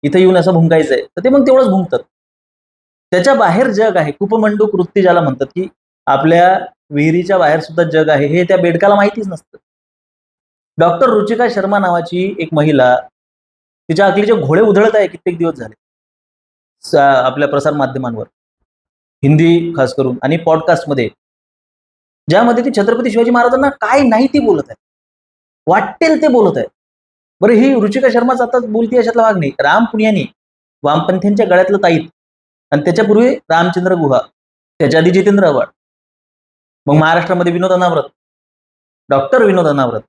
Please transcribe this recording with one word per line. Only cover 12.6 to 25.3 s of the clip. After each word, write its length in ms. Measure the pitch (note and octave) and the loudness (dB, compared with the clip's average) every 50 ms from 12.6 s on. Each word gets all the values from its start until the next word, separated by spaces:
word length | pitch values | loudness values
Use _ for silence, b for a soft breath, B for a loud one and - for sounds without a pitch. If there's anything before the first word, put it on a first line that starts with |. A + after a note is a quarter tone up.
| D3 D#3 D3+ C3+ B2+ B2 B2 B2+ - - _ _ _ _ _ _ _ _ _ _ _ _ _ _ _ _ | 0 2 2 2 2 2 2 0 -2 -8 _ _ _ _ _ _ _ _ _ _ _ _ _ _ _ _
तिच्या 180 | E3 D#3+ G3 | -2 0 0
अकलीचे 260 | G3 F3+ G3+ G#3 G#3 A#3 | 0 2 0 0 0 0
घोडे 280 | G3+ D3+ C3+ D#3 F3 | 0 0 0 0 2
उधळत 300 | A3 A3 G3+ F#3+ G#3 A3 G#3+ | 2 2 2 2 2 2 2
आहे 120 | G#3+ G3+ | 0 -2
कित्येक 320 | F3+ - F3 _ F#3 F3 E3 | -2 -4 -8 _ -8 -6 -4
दिवस 160 | F3 E3 D#3 | -4 -6 -6
झाले 200 | C3 A#2+ A2 A2 _ _ _ _ _ _ _ _ _ _ _ _ _ _ _ _ _ _ _ _ _ _ | -8 -12 -18 -18 _ _ _ _ _ _ _ _ _ _ _ _ _ _ _ _ _ _ _ _ _ _
स-, 140 | - - | -2 0
आपल्या 520 | D3+ C#3 C#3 C#3 C3 B2 C3 B2+ C#3 D3 C#3 | 2 2 4 2 2 0 -2 -2 -2 -4 -2
प्रसार 240 | C#3 C#3+ C#3 D#3 D3 | -2 -2 -2 -2 -2
माध्यमांवर, 540 | D3 C3+ B2+ B2+ C3+ C3 B2 A#2 A2 A2+ _ _ _ _ _ _ _ _ _ _ _ _ _ _ _ _ _ _ _ - | -2 -4 -4 -4 -8 -8 -8 -10 -10 -12 _ _ _ _ _ _ _ _ _ _ _ _ _ _ _ _ _ _ _ 0
हिंदी 480 | C#3 D3+ D3+ E3 E3 E3+ E3+ E3+ E3+ E3+ | 2 2 4 4 4 2 2 0 -2 -2
खास 180 | D3+ C3+ B2+ - | -2 -2 -2 0
करून 240 | - C3+ C3 B2 B2 - | -2 -4 -4 -4 -4 -4
आणि 140 | C3 D#3 | -4 -4
पॉडकास्टमध्ये, 760 | E3 E3 E3+ D#3+ D#3+ D#3+ - A#2 - - - C#3+ C3 A#2+ G#2 - _ _ _ _ _ _ _ _ _ _ _ _ _ _ _ _ _ _ _ _ _ _ - | -2 0 0 0 0 2 0 -2 -2 -2 -6 -4 -4 -4 -6 -6 _ _ _ _ _ _ _ _ _ _ _ _ _ _ _ _ _ _ _ _ _ _ 0
ज्यामध्ये 340 | D#3 F#3+ A#3 A#3+ A#3+ A3+ A#3+ | 0 2 2 2 0 0 -2
ती 60 | C4+ A3 | -2 -2
छत्रपती 340 | G#3+ G3 G#3 A#3 A#3 A#3+ B3+ | -2 0 0 0 -2 -2 -2
शिवाजी 200 | G#3 A#3 A#3 A#3 | 0 0 0 2
महाराजांना 400 | B3 A#3+ A#3+ A#3+ B3 C4 C4+ C#4 | 2 2 2 2 2 0 0 -2
काय 320 | C4+ - - G#3+ A#3+ C#4 C#4+ | -2 -4 -4 0 0 2 2
नाही 240 | B3+ A3 A3 B3+ | 2 2 2 2
ती 120 | C4+ - D4 | 2 0 0
बोलत 240 | - - - D3+ C#3 - | 0 0 0 -2 -2 -8
आहे, 140 | - _ _ _ _ _ _ _ _ _ _ _ | -14 _ _ _ _ _ _ _ _ _ _ _